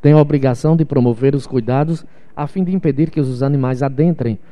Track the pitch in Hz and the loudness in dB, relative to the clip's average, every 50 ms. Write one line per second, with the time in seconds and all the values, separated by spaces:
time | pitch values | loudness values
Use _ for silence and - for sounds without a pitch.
0 | - 147 147 151 147 147 151 143 135 135 123 - - 156 160 165 160 151 143 135 | 6 6 6 6 6 4 2 0 0 0 -2 0 0 0 2 2 0 0 0 2
1 | 123 123 117 107 127 139 139 143 131 - - 131 110 110 127 135 147 160 165 156 | 2 2 0 2 0 0 0 0 -4 -2 -4 -4 -2 0 0 0 0 -2 -2 -6
2 | - - - - - - - - 147 143 - 190 185 175 185 190 - 160 135 135 | -6 -14 -20 -20 -20 -16 -10 -8 -8 -6 -2 -2 -2 0 -2 0 0 0 0 0
3 | 160 160 - 160 143 127 127 123 139 139 147 139 131 127 131 123 139 139 135 127 | -2 -2 0 -2 -2 -2 -2 -2 0 0 0 0 0 -2 -2 -2 -2 -4 0 0
4 | 156 175 165 139 123 117 110 - - - | 2 2 2 0 -2 -4 -4 -4 -8 -18